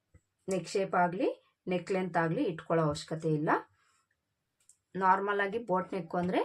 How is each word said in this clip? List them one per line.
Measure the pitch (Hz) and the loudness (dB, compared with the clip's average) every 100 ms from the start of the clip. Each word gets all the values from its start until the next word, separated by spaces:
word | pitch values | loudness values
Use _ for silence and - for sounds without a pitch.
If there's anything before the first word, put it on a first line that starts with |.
| _ _ _ _ - | _ _ _ _ -4
ನೆಕ್ | 185 - | -4 -2
ಶೇಪ್ | 202 190 | -2 0
ಆಗ್ಲಿ | 190 175 185 370 - _ _ - | 2 2 2 -2 -2 _ _ -4
ನೆಕ್ | 180 175 | -4 0
ಲೆಂತ್ | 190 185 175 | -2 0 0
ಆಗ್ಲಿ | 165 170 | 0 0
ಇಟ್ಕೊಳ್ಳೋ | 240 160 - 165 | -2 -4 -2 0
ಅವಶ್ಯಕತೆ | 151 156 - 160 165 | 2 -2 -6 -4 0
ಇಲ್ಲ. | 151 165 440 - _ _ _ _ _ _ _ _ _ _ _ _ 180 | 0 2 0 -2 _ _ _ _ _ _ _ _ _ _ _ _ 0
ನಾರ್ಮಲ್ | 190 190 202 202 | 4 4 4 0
ಆಗಿ | 196 226 | 0 -2
ಬೋಟ್ | 233 180 180 | 0 0 0
ನೆಕ್ | 196 165 | -6 -4
ಅಂದ್ರೆ | 180 180 262 | -2 0 0